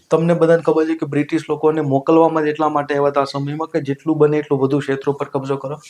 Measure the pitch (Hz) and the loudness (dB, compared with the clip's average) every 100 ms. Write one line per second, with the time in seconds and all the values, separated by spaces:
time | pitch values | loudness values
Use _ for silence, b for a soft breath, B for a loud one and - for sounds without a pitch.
0 | _ 160 170 165 165 165 - 156 160 160 | _ 0 2 2 4 4 2 0 0 -2
1 | 147 143 147 160 151 151 156 156 143 135 | -2 -2 -2 -4 -4 0 0 0 0 0
2 | 147 160 160 160 151 151 151 147 139 143 | 4 4 4 2 -2 0 -2 -2 -2 0
3 | 143 139 135 139 143 151 160 160 139 139 | 0 0 -2 -4 -6 -6 -6 -4 -4 -4
4 | 160 151 147 151 143 139 135 143 139 135 | -2 2 2 2 -2 0 0 0 -2 -4
5 | 143 139 143 135 135 139 135 151 | -4 -4 -6 -6 -6 -6 -8 -12